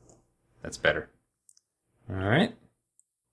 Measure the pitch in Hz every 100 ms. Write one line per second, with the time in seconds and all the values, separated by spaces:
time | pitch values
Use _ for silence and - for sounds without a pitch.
0 | _ _ _ _ _ _ - - 78 78
1 | - _ _ _ _ _ _ _ _ _
2 | - 95 98 139 214 - _ _ _ _
3 | _ _ _